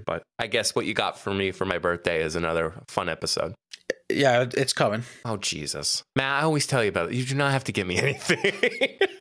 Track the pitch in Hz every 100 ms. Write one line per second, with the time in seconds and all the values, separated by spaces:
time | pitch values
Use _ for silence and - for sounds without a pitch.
0 | 90 85 - - 117 117 104 - 90 107
1 | 98 - - 98 98 90 95 87 87 85
2 | - 82 80 85 85 82 82 - - -
3 | 90 80 85 - 82 - _ - - -
4 | - - 135 120 127 - 131 - 123 107
5 | 123 - 120 107 - 82 71 71 71 -
6 | - - 135 139 156 151 - 131 107 92
7 | 85 120 127 135 139 135 - 113 90 90
8 | 135 135 - 160 202 196 247 - 269 -
9 | 392 -